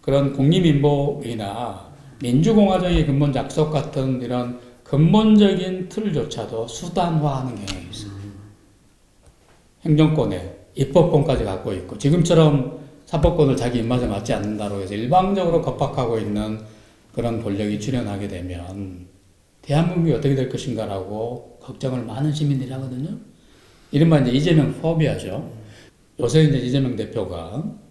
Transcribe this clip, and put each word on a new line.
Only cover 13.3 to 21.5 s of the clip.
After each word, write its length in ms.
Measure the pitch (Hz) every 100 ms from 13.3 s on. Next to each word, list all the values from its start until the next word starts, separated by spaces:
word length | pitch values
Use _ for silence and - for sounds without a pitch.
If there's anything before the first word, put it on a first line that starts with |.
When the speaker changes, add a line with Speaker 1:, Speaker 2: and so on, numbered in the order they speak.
| - 139
Speaker 1:
자기 240 | 127 120 120
입맛에 280 | 113 127 120
맞지 260 | 101 110
않는다고 480 | 110 101 104 104 101
해서 140 | 95
일방적으로 680 | 101 120 180 190 196 170 165
겁박하고 560 | 151 - 139 - 120 113
있는 420 | 107 104 107 110 - - - _ _
그런 300 | - 117 113
권력이 360 | 104 101 104 104
출현하게 480 | 143 127 104 101 101
되면 800 | 90 90 87 87 98 98 90 90 _ _ _ _ _
대한민국이 520 | - 147 175 180 165
어떻게 200 | 120 139
될 160 | 131 127
것인가라고 1120 | 113 - 110 104 98 92 107 117 120 -